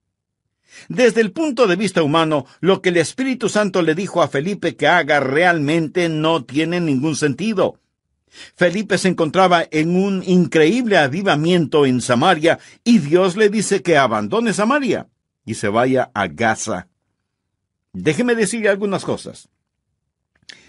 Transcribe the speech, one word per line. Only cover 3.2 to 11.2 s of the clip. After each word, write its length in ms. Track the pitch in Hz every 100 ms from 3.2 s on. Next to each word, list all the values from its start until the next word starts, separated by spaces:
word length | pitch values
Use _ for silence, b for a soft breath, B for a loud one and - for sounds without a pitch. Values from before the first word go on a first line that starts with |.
| 262 254 220
Santo 320 | 214 208 190
le 140 | 160 160
dijo 260 | 190 -
a 60 | 147
Felipe 480 | 139 165 208 170 123
que 120 | 147
haga 320 | 175 143 147
realmente 920 | 131 139 180 170 143 165 156 180 170
no 340 | 156 156 165
tiene 360 | 120 135 160 175
ningún 360 | 165 135 151 147
sentido. 640 | 151 123 208 190 143 - _ _ _ _ _ B B -
Felipe 420 | 175 180 208 180
se 120 | 185
encontraba 560 | 170 160 175 185 175 160
en 240 | 156 160 175
un 280 | 196 190 -
increíble 720 | 180 170 160 156 233 240 185
avivamiento 880 | 143 156